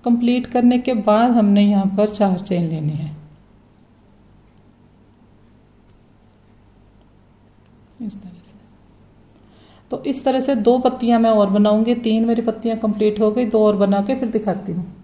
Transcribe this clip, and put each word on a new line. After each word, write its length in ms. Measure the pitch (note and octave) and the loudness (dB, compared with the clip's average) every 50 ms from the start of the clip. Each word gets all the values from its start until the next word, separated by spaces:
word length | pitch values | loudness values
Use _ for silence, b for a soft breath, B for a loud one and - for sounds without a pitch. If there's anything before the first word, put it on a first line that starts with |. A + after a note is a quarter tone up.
| - | 0
Complete 440 | B3 A#3+ A#3+ A#3+ A#3+ B3 B3 B3 | 0 0 2 2 0 0 -2 -4
करने 300 | - - B3 A#3+ A#3+ B3 B3 | -2 -2 2 4 4 4 2
के 140 | B3 C4 B3+ | -2 -2 -4
बाद 360 | G#3+ G3+ G#3+ G#3 A3 A#3 B3+ | 0 2 2 4 4 4 2
हमने 300 | A#3 A#3 G#3+ G3+ G3+ G3+ | 4 4 4 4 4 4
यहाँ 240 | G3+ G#3 G#3 G3 G3 G3 F#3+ | 4 4 2 2 0 0 0
पर 120 | G3 G#3 G#3+ | 0 0 0
चार 300 | G#3 - G#3 G3 F#3+ F3+ | 0 0 0 0 0 -2
chain 240 | - - F#3 F3 E3+ | -4 -4 -2 -2 -2
लेने 300 | D#3+ D#3+ D#3 D3+ D3+ D3+ | -4 -4 -4 -4 -4 -4
हैं 220 | D3 - - - - - - - _ _ _ _ _ _ _ _ _ _ _ _ _ _ _ _ _ _ _ _ _ _ _ _ - _ - _ _ _ _ _ _ _ _ _ _ _ _ _ _ _ _ _ _ _ _ _ _ _ _ _ _ _ _ _ _ _ _ _ _ _ _ _ _ _ _ _ _ _ _ _ _ _ _ _ _ _ _ _ _ _ _ _ _ _ _ _ _ _ _ _ _ | -6 -8 -10 -12 -16 -20 -20 -20 _ _ _ _ _ _ _ _ _ _ _ _ _ _ _ _ _ _ _ _ _ _ _ _ -20 _ -20 _ _ _ _ _ _ _ _ _ _ _ _ _ _ _ _ _ _ _ _ _ _ _ _ _ _ _ _ _ _ _ _ _ _ _ _ _ _ _ _ _ _ _ _ _ _ _ _ _ _ _ _ _ _ _ _ _ _ _ _ _ _ _ _ _ _
इस 220 | A#3+ G3+ - - | -14 -12 -12 -14
तरह 220 | - F3+ E3+ - - | -18 -20 -20 -20 -20
से। 120 | - - - - _ _ _ _ _ _ _ - _ _ _ _ _ _ _ b b b b b b b b b _ | -20 -20 -20 -20 _ _ _ _ _ _ _ -20 _ _ _ _ _ _ _ b b b b b b b b b _
तो 120 | - - - | -12 -8 -6
इस 180 | C#4 B3+ C4 - | -6 -6 -2 -2
तरह 140 | C4+ B3+ C4 | -2 -2 0
से 140 | B3+ C#4+ C#4 | -2 -2 -2
दो 200 | A3+ G#3 A#3 B3 B3+ | 0 2 2 2 2
पत्तियाँ 400 | B3+ B3 B3 - A#3+ A#3 A#3 A3+ | 0 -2 -2 -2 0 0 2 2
मैं 120 | A3+ A3+ | 4 2
और 180 | A3 G#3+ G3+ F#3+ | 4 2 2 2
बनाऊँगी। 440 | G3 G#3 G#3 G#3 G#3+ A3 A3 A#3 A#3+ | 2 2 2 2 2 2 2 0 -2
तीन 280 | A#3 A#3 A3+ A3 A3 A3+ | -2 -2 -2 0 0 0
मेरी 160 | A#3 A#3 A#3 | 0 0 0
पत्तियाँ 360 | A#3 A#3 A3 - - A#3 A3+ A3 | -2 -4 -6 -4 -6 -6 -4 -2
complete 400 | - G#3+ G#3 G#3 G#3+ G#3+ G#3 G#3 | -4 -4 -2 0 0 -2 0 2
हो 100 | A3 G#3+ | 0 0
गई, 140 | G#3+ B3 B3 | 0 0 -2
दो 200 | G#3+ A#3 A3 G#3+ | 0 2 2 4
और 100 | G#3+ G#3 | 4 4
बना 240 | F#3+ G3+ G3 G3 G3 | 2 2 2 2 0
के 140 | G3+ C4 C4+ | 0 -2 -2
फिर 140 | C4 B3+ A3 | -4 -4 -4
दिखाती 420 | - G#3+ - G3+ F3 - - F#3+ | -4 -2 -2 -2 -6 -4 -6 -8
हूँ। 140 | E3 F3+ E3+ - - - | -8 -8 -8 -10 -14 -20